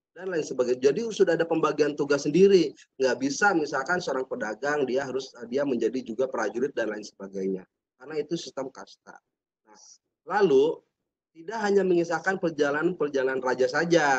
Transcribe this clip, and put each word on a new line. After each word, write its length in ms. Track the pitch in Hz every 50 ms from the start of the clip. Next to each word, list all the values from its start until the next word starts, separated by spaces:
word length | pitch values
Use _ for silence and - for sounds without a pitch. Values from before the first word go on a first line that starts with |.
| _ _ -
dan 160 | 165 185 190
lain 100 | 180 160
sebagainya. 480 | 143 - 135 127 123 117 127 127 131 143
Jadi 100 | 147 202 233 226
sudah 240 | 202 - 190 175 165
ada 80 | 160 165
pembagian 480 | 165 165 160 165 151 143 147 151 147
tugas 320 | 147 - 147 139 143 139 -
sendiri. 480 | 151 147 175 196 202 196 180 160 139 - - - _ _
Nggak 200 | - 131 127 120 123
bisa 320 | 135 143 139 - 208 202
misalkan 480 | 185 160 147 139 151 131 139 160 180 175
seorang 240 | 170 165 135 131 131
pedagang, 640 | - 123 117 107 110 110 107 135 143 147 151 135 120
dia 160 | 120 135 135
harus, 260 | 131 123 135 131 - - 123 117
dia 160 | 117 120 139
menjadi 380 | 143 143 127 113 113 110 120 131
juga 220 | 120 117 110 110 135
prajurit 460 | - - 120 107 101 - - - -
dan 180 | - 120 113 104
lain 140 | 104 104 104
sebagainya. 580 | - - - 98 98 98 98 95 95 95 92 92 - _ _ _ _ _ _
Karena 160 | 127 143 156
itu 180 | 151 147 151 170
sistem 380 | 165 - 131 - 135 135 131
kasta. 420 | - 95 98 - - _ _ 95 95 95 _ _ _ _ _ _ _ _ _ 110
Nah, 100 | 107 - - - - _ _ _ _ _ _
lalu 560 | 151 185 214 208 170 135 131 143 160 - - _ _ _ _ _ _ _ _ _ _ _
tidak 240 | 160 165 165 220 226
hanya 240 | 208 202 196 196 190
mengisahkan 560 | 185 175 170 170 170 165 165 - 190 196 190
perjalanan-perjalanan 1040 | - 165 151 143 147 143 143 151 160 180 185 - 151 143 135 135 131 131 131 131 127
raja 240 | 127 123 123 127 127
saja. 400 | 147 147 165 170 170 165 147 139 135